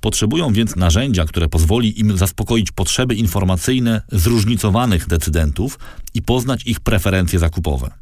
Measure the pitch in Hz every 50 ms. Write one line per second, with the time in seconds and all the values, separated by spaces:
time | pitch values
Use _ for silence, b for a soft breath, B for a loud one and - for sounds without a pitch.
0 | 107 107 101 - - 107 131 165 170 139 107 107 117 113 - 90 90 87 80 98
1 | 131 139 117 90 85 80 - 87 82 80 - 82 80 78 101 120 123 110 107 -
2 | 110 107 104 92 98 95 - - 104 - 117 113 107 90 - - 127 - - -
3 | 127 127 117 101 117 101 - 101 95 92 92 87 - - 127 127 123 117 113 107
4 | - - - 101 82 120 117 117 104 107 120 98 - 107 95 113 123 123 98 85
5 | 78 - 85 82 78 - 76 85 80 76 69 - 98 139 - B B B B B
6 | B B B 110 - - 120 127 120 131 131 113 - 120 113 - - - 113 101
7 | - 104 92 95 92 82 85 90 82 82 - - 82 80 73 65 65 69 - -